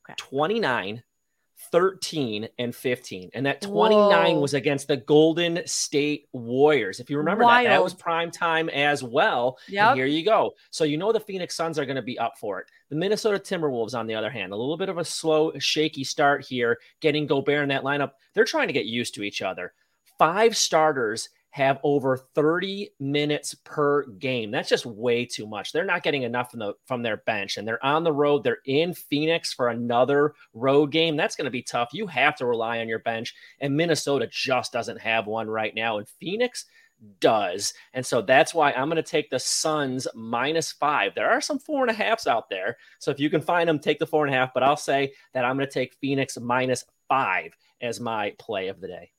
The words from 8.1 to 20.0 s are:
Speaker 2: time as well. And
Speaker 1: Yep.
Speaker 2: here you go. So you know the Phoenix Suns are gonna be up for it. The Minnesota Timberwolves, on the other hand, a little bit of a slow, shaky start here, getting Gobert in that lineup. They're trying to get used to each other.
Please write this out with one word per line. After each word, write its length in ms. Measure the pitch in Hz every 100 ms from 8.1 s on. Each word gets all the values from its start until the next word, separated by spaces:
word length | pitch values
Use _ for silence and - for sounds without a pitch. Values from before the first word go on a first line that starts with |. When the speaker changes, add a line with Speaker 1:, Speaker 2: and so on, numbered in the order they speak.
| 165 170
Speaker 2:
time 380 | - 170 160 165
as 340 | 139 147 143
well. 540 | 127 123 208 147 123 131 -
And 80 |
Speaker 1:
Yep. 200 | 196 214
Speaker 2:
here 120 | 262 131
you 180 | 156
go. 300 | 165 214 120 - _
So 120 | -
you 140 | 160 151
know 160 | 196
the 80 | 220
Phoenix 340 | 208 190 175
Suns 240 | - 165 151
are 80 | 131
gonna 160 | 135
be 160 | 117 117
up 200 | 117 -
for 220 | 110 92
it. 60 | - _ _
The 80 | 151
Minnesota 420 | 185 208 226 202
Timberwolves, 560 | - 185 151 123 113
on 120 | 123 113
the 60 |
other 160 | 110 107
hand, 220 | 110 92
a 40 | 101
little 220 | 127 165
bit 100 | 190
of 100 | 175
a 60 |
slow, 480 | 165 - 156 156 160 147
shaky 440 | - - 156 -
start 420 | 135 - 143 143
here, 340 | 127 127 117 120 - _
getting 260 | 151 151 147
Gobert 360 | 143 135 147
in 60 | 143
that 160 | 135
lineup. 280 | 131 143 139 _ _
They're 100 | -
trying 220 | 247 320 269
to 80 |
get 120 | 131 110
used 280 | 117 117
to 80 | -
each 200 | 101 -
other. 320 | 98 90 90 _ _ _